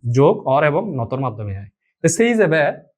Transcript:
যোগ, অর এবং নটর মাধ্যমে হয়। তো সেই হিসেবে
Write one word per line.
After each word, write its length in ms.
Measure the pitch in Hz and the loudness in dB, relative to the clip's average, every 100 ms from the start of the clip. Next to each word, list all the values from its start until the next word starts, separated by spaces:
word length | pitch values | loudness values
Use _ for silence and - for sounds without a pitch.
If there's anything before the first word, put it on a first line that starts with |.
যোগ, 300 | 120 120 143 214 - | 0 4 4 4 0
অর 80 | 135 151 | 2 2
এবং 120 | 147 220 143 | 0 -4 -6
নটর 220 | 113 131 135 | -6 -4 -6
মাধ্যমে 260 | 110 104 95 | -6 -10 -10
হয়। 120 | 101 _ _ _ | -14 _ _ _
তো 20 | 165 - | -2 0
সেই 120 | 233 | 0
হিসেবে 280 | 226 185 160 147 214 - | 2 2 2 0 -2 -16